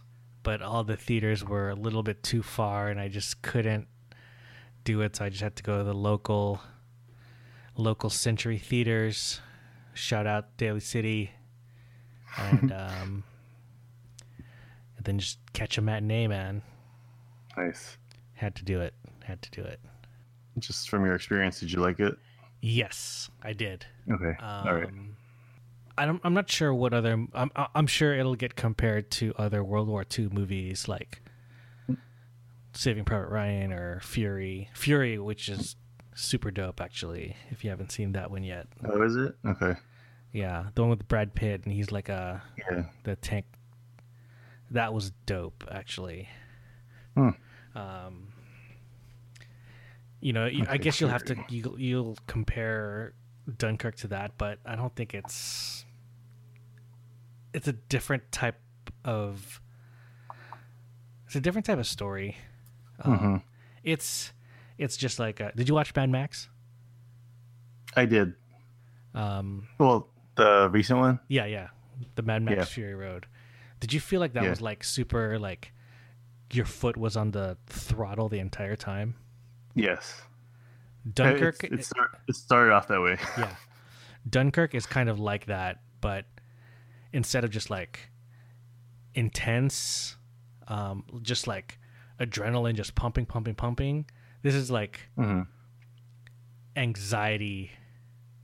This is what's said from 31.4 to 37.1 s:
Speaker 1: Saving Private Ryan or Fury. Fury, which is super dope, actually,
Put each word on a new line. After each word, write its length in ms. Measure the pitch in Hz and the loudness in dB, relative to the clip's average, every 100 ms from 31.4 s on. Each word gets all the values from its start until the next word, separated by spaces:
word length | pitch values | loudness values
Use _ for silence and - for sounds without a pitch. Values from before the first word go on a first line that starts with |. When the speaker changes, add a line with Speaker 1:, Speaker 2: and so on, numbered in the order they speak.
| - - - - - 127 - - - - - - - | -20 -20 -20 -10 -6 -6 -6 -20 -20 -20 -20 -20 -14
Speaker 1:
Saving 320 | - 131 107 101 | -4 0 0 0
Private 240 | 104 - | 0 0
Ryan 420 | 110 202 202 196 | -2 0 0 -2
or 280 | 180 175 175 | -4 -6 -8
Fury. 720 | - 120 104 98 95 95 98 | -6 -2 0 -2 -4 -8 -10
Fury, 460 | - 143 147 123 107 | -4 2 4 2 -2
which 300 | 101 107 - | -6 -6 -6
is 260 | 101 - - - - - - | -6 -8 -12 -20 -20 -18 -8
super 340 | - 127 107 | -2 -2 -2
dope, 320 | 95 92 - | -4 -6 -6
actually, 540 | - - 87 | -10 -8 -8